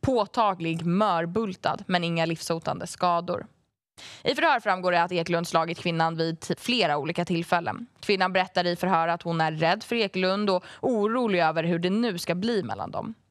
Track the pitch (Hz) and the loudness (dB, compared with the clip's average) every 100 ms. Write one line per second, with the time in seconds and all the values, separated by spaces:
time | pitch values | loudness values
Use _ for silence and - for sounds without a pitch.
0 | - 254 202 - 214 180 165 165 165 180 | 2 2 0 2 2 2 -2 -2 0 2
1 | 214 170 170 180 220 180 - - - 180 | 2 2 0 -2 -4 -2 -2 -2 0 0
2 | 170 170 165 165 - 165 - 180 175 - | 0 0 0 -2 -4 -4 -2 -6 -8 -2
3 | 180 175 175 175 - _ _ _ _ - | 0 0 -2 -8 -8 _ _ _ _ -20
4 | - - - 285 320 262 208 190 180 175 | -20 -6 -2 2 4 2 2 0 2 2
5 | 175 180 165 170 170 165 165 165 175 165 | 2 0 0 0 2 0 0 -2 -2 2
6 | 165 165 165 165 - 170 - 240 170 147 | 0 0 -2 -2 -4 -4 0 2 2 2
7 | 143 175 175 170 170 175 165 - 240 _ | -2 -4 -2 -2 0 0 0 -8 -12 _
8 | - 196 185 185 185 - 175 175 180 175 | -2 2 2 2 0 0 0 0 0 2
9 | 165 170 170 165 160 156 160 202 - 233 | 2 -2 -2 0 0 2 2 2 0 -2
10 | 202 185 185 196 208 180 - - - 233 | -2 0 0 2 2 0 -2 -6 -2 2
11 | 202 240 240 185 160 160 165 175 180 202 | 2 2 2 4 2 2 0 0 0 0
12 | 240 175 - 175 220 226 131 98 - - | -2 -4 -4 -2 0 -2 -2 -6 -6 -6
13 | - 226 _ | -8 -12 _